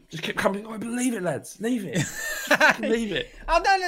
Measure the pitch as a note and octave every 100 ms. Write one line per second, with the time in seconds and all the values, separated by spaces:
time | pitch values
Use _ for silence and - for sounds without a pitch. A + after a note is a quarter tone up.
0 | _ D#3+ - - G3+ G3+ A3 A3 A#3 A#3+
1 | B3+ A3 F3 B2+ - - A3+ B3 F3 E3
2 | - - - - - - D4 - C#4 A#3
3 | A3 D3+ - - - E4+ G4 F#4+